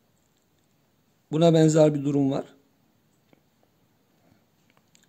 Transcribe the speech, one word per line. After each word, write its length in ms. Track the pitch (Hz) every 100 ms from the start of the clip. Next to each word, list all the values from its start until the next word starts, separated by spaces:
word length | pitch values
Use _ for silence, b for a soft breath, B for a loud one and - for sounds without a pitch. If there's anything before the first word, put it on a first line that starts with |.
| _ _ _ _ _ _ _ _ _ _ _ _ _
buna 240 | 151 170
benzer 400 | 160 160 156 151
bir 100 | 147
durum 260 | 139 143 135
var. 260 | 139 - _ _ _ _ _ _ _ _ _ _ _ _ _ _ _ _ _ _ _ _ _ _ _ _ _